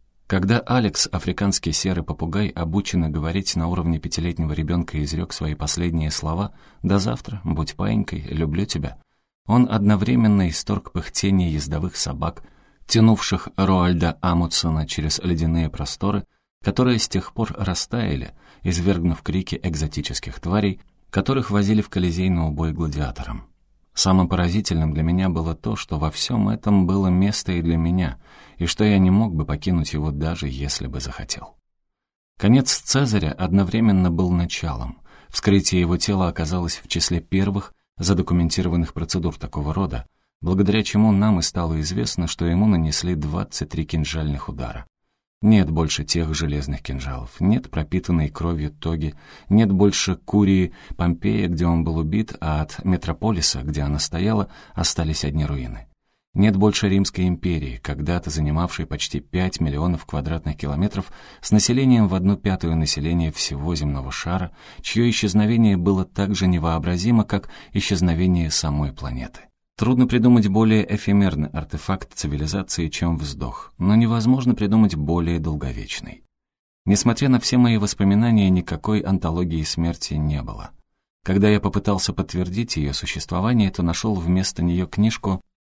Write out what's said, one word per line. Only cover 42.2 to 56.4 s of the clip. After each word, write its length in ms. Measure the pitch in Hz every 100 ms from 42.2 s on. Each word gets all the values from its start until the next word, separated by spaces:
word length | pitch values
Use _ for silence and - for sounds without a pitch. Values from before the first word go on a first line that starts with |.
| 82
что 180 | - 85
ему 220 | 85 107
нанесли 480 | 92 80 78 87 85
двадцать 540 | 73 82 - - -
три 160 | - 78
кинжальных 640 | 82 73 82 76 69 -
удара. 380 | 64 65 - - _ _ _ _ _
Нет 280 | 104 107 80
больше 320 | 80 78 -
тех 320 | 73 85 80 76
железных 460 | 78 73 67 71
кинжалов, 580 | - 65 65 65 57 -
нет 320 | 90 117 -
пропитанной 560 | - 76 92 - 85 73
кровью 440 | - 85 80 76
тоги, 440 | - 82 82 76 - - - -
нет 240 | 101 110
больше 460 | 95 101 - - 90
Курии 560 | - 104 101 95 90 - - -
Помпея, 500 | 87 85 104 107 92
где 180 | 82 87
он 200 | 85 80
был 100 | 80
убит, 400 | 78 101 110 -
а 200 | - 78
от 220 | 151 -
Метрополиса, 760 | 185 180 - 151 208 87 - -
где 220 | 71 76
она 160 | 71 73
стояла, 500 | - 82 98 110 101 - -
остались 500 | - - - 78 78
одни 220 | 73 73 73
руины. 420 | 71 62 53 - _ _ _ _
Нет 200 | -